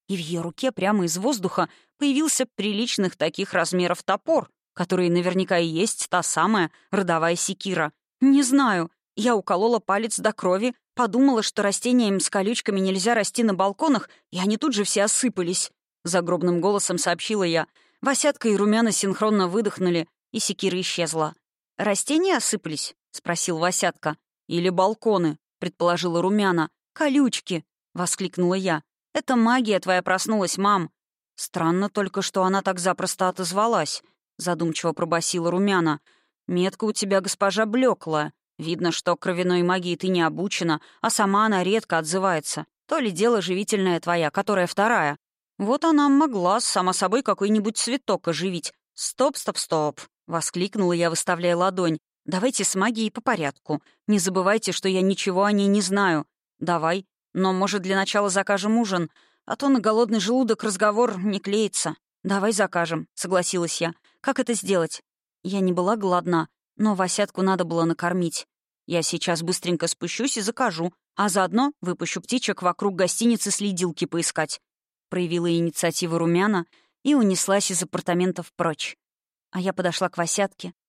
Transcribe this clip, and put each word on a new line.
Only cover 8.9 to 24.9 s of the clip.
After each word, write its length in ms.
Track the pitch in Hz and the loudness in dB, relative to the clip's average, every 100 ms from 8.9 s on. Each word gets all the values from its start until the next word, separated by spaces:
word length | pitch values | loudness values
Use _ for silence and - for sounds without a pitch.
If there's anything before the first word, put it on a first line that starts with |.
| _ _ - | _ _ -4
Я 200 | 226 220 | 0 0
уколола 440 | 180 185 233 233 | 0 0 2 0
палец 380 | - 196 226 - | 0 -2 -2 -2
до 140 | 196 | -2
крови, 420 | - 185 185 247 - _ | 0 0 2 0 -4 _
подумала, 480 | - 214 226 277 233 | -4 0 4 4 4
что 200 | - - | 0 0
растениям 580 | 202 190 240 247 214 196 | 0 0 2 2 4 0
с 100 | - | 0
колючками 500 | 202 190 240 - 196 | -2 -2 -2 -2 0
нельзя 340 | 190 190 208 | 0 0 0
расти 280 | 226 196 - | 0 0 0
на 120 | 226 | 0
балконах, 540 | 185 190 196 311 233 - _ _ | 2 0 0 0 0 -2 _ _
и 80 | 180 | -4
они 180 | 190 214 | -2 0
тут 160 | 302 | -2
же 120 | 208 | -2
все 200 | 196 202 | -2 0
осыпались», — 680 | 208 - 254 190 175 185 - _ _ _ | 2 2 0 -2 -2 -2 -6 _ _ _
загробным 560 | 170 180 175 175 180 175 | -2 -2 0 0 2 2
голосом 360 | 185 202 - 180 | 2 0 0 -2
сообщила 460 | 185 170 - 214 | -2 -2 -2 -2
я. 220 | 180 165 - _ _ - | 0 0 -2 _ _ -6
Васятка 460 | 277 269 294 285 233 | -2 0 0 0 2
и 80 | 196 | 2
Румяна 360 | 208 220 233 | 4 2 2
синхронно 560 | 180 196 180 214 208 180 | 0 -2 0 2 2 2
выдохнули, 600 | 196 208 - 185 170 - _ _ | 0 -2 0 0 0 -4 _ _
и 60 | 226 | -6
секира 420 | - 196 190 180 | -4 -2 -2 -2
исчезла. 540 | 180 - 165 160 156 - _ _ _ - | -4 -4 -4 -2 -4 -6 _ _ _ -4
«Растения 600 | 208 196 - 311 381 285 | -2 0 0 0 2 2
осыпались?» — 580 | - 202 160 151 - - _ | 0 -4 -6 -8 -8 -12 _
спросил 480 | - - 170 - 165 | -14 -6 -4 -2 0
Васятка. 580 | 175 - 185 - 156 156 _ _ - | 0 0 -2 -2 -6 -6 _ _ -6
«Или 240 | 170 180 | 0 0
балконы?» — 680 | 180 190 | 2 2